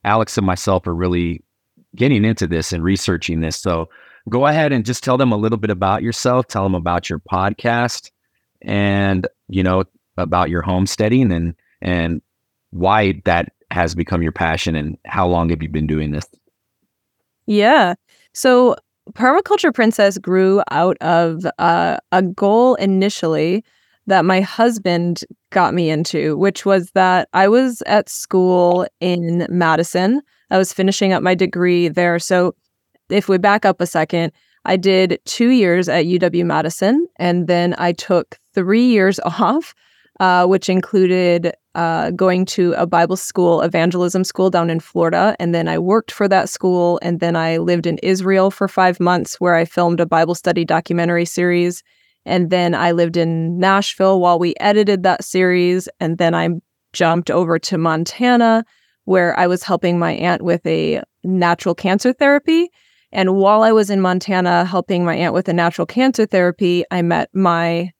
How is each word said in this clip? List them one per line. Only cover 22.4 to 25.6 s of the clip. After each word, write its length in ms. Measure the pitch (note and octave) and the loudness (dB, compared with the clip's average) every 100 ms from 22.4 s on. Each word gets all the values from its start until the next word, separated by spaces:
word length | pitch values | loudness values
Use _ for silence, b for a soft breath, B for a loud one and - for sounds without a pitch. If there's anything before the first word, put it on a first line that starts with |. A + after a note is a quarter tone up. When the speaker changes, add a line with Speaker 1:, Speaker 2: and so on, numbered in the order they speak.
| G3+ A3 B3+ A#3+ | 2 4 2 2
Speaker 2:
initially 920 | G3 F#3+ G3 - E3 D#3 D#3+ G3 - _ _ _ - | 0 2 0 -2 -2 0 0 -2 -6 _ _ _ 0
that 200 | F#3+ E3+ | 2 4
my 160 | F#3 | 2
husband 800 | G3 - A#3 A3+ F#3+ E3+ F3 E3+ - - _ | 0 0 0 0 -2 -2 -2 -4 -10 -20 _
got 220 | G3 | 0